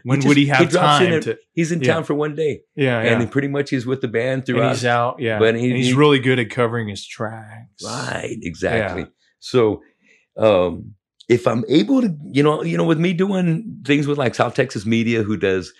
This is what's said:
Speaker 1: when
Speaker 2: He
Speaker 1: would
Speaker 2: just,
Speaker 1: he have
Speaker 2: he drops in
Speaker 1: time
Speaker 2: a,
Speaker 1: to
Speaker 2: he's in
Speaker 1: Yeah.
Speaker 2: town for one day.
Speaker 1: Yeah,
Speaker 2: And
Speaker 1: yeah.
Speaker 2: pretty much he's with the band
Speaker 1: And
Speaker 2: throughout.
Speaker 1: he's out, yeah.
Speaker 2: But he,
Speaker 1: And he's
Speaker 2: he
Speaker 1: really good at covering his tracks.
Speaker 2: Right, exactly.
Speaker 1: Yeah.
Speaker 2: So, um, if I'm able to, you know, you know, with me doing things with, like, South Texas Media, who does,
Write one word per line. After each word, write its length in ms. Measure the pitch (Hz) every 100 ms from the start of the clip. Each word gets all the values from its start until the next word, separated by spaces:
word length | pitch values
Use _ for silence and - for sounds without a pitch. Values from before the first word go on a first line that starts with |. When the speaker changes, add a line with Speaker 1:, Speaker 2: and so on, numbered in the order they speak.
Speaker 1:
when 180 | 120 139
Speaker 2:
He 60 | 139
Speaker 1:
would 60 |
Speaker 2:
just, 40 | 143
Speaker 1:
he 60 | 139
have 100 | 135
Speaker 2:
he 80 | -
drops 360 | 170 151 143
in 60 | -
Speaker 1:
time 60 | 160
Speaker 2:
a, 20 |
Speaker 1:
to 160 | 117 110 _
Speaker 2:
he's 180 | - 160
in 80 | 170
Speaker 1:
Yeah. 100 | 135
Speaker 2:
town 100 | 165
for 120 | 151 147
one 180 | 151
day. 280 | 147 151 - _ -
Speaker 1:
Yeah, 240 | 135 117
Speaker 2:
And 220 | 117 117
Speaker 1:
yeah. 80 | 117
Speaker 2:
pretty 200 | 139 139
much 200 | 143 143
he's 160 | 135 117
with 160 | 131
the 60 | 123
band 320 | 113 127 131
Speaker 1:
And 60 | 127
Speaker 2:
throughout. 240 | 123 117
Speaker 1:
he's 140 | 117 120
out, 340 | 120 120 -
yeah. 180 | 113 107
Speaker 2:
But 160 | 110
he, 140 | 113 123
Speaker 1:
And 100 | 123
he's 100 | 127
Speaker 2:
he 40 |
Speaker 1:
really 240 | 127 151 139
good 220 | 127 127
at 100 | 110
covering 380 | - 117 117 104
his 180 | 98 -
tracks. 800 | - 110 113 110 113 120 - 104
Speaker 2:
Right, 520 | 123 127 - - 110
exactly. 600 | 87 85 92 110 98 90
Speaker 1:
Yeah. 60 | 76 _ _ _
Speaker 2:
So, 460 | - 127 110 104 - _ _ _ _ -
um, 600 | 110 95 90 82 110 - _ _ -
if 180 | 120 -
I'm 160 | 113 110
able 320 | 151 202 269
to, 120 | 226 151 -
you 100 | 131
know, 200 | 147 151
you 120 | 170 170
know, 80 |
with 160 | 170 160
me 140 | 180
doing 680 | 175 190 190 175 160 - - 131
things 220 | 147 143
with, 100 | 143
like, 180 | 123 -
South 200 | 120 -
Texas 300 | 123 110 101
Media, 380 | 113 113 113
who 140 | 104 107
does, 340 | 98 95 85 -